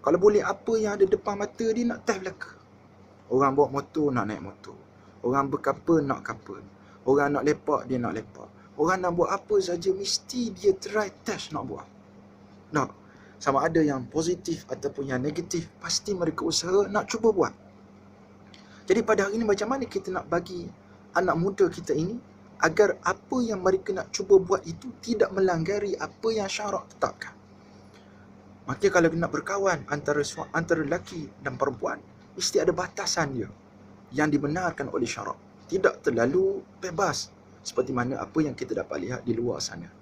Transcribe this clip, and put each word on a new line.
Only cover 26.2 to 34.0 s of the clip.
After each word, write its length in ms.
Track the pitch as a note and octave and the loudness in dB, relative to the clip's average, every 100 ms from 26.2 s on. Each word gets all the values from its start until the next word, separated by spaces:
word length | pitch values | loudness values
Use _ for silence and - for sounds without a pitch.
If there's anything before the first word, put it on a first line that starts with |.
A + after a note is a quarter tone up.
| A3+ | -2
yang 160 | A3 G3 | -2 -2
syarak 400 | - G#3 F#3+ - - | -4 -4 -6 -8 -4
tetapkan? 400 | - - - - - - - - - - - - - - - - | -4 -4 -16 -16 -20 -20 -20 -20 -20 -20 -20 -20 -20 -20 -20 -18
Maka 240 | - C3+ G3 | -10 0 4
kalau 240 | F3+ E3 | 6 4
nak 240 | E3 E3+ D3+ | 2 -2 -4
berkawan 480 | - G3 G3 E3 - | -4 0 0 0 -4
antara 320 | D3 C#3+ D3 | -6 -2 -2
sua-, 240 | C#3+ - - D#3+ | -2 -6 -6 -4
antara 240 | E3 D#3+ | 0 0
lelaki 480 | C#3+ F3 - F3 A#2+ - | 0 -4 -6 -12 -12 -10
dan 160 | C#3 B2+ | -10 -2
perempuan, 400 | C3+ B2 - - - - - - | -2 -2 -6 -6 -12 -20 -18 -6
mesti 240 | - G3+ | 0 2
ada 80 | F3+ | 2
batasan 640 | E3 F3+ - G3 - D3 B2+ | 0 -4 -6 -4 0 -2 -2
dia 160 | G2 - - - - - | -8 -10 -20 -20 -20 -20